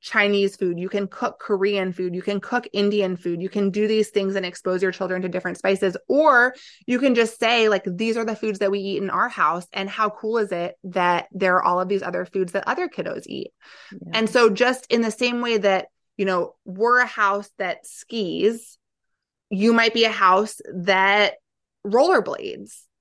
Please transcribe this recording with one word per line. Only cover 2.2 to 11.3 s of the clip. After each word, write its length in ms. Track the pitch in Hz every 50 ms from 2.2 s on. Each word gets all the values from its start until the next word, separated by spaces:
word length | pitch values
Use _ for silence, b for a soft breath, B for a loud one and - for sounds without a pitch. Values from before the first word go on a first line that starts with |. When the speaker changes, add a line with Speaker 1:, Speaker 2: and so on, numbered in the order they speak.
Speaker 1:
can 200 | 185 208 202 196
cook 260 | - - 247 240 240 - -
Indian 420 | 202 202 202 208 208 196 185 185
food, 260 | 175 - 175 170 165
you 60 | 180
can 220 | 190 - 208 202 196
do 180 | 180 208 214
these 220 | 214 220 220 214 -
things 260 | - 208 196 190 196
and 100 | 196 185
expose 360 | 180 180 - - 190 185 180
your 100 | 196 185
children 300 | 180 - 190 180 185 185
to 80 | 185 180
different 280 | 175 185 - 180 175
spices. 380 | - - 190 196 190 - 185 180 - - -
Or 440 | 254 285 311 311 269 240 240 254 254 B B B B B B
you 140 | - 247 254
can 160 | 277 269 247
just 240 | 233 233 220 226 -
say, 300 | 240 226 240 233 220 214
like, 160 | 208 185 -
"These 320 | 196 180 175 220 226 220
are 80 | 233 226
the 100 | 226 220
foods 240 | - - 220 202 190
that 100 | 208 190
we 100 | 196 202
eat 220 | 196 196 196 -
in 80 | 196 185
our 200 | - 180 214 -
house, 360 | - - 170 151 170 175 175 -
and 180 | - 196 190 196
how 200 | 208 220 220 214
cool 300 | 214 - - 214 226 233
is 120 | 214 196
it 240 | 185 170 170 175 - - -
that 460 | 190 175 190 180 175 175 175 - -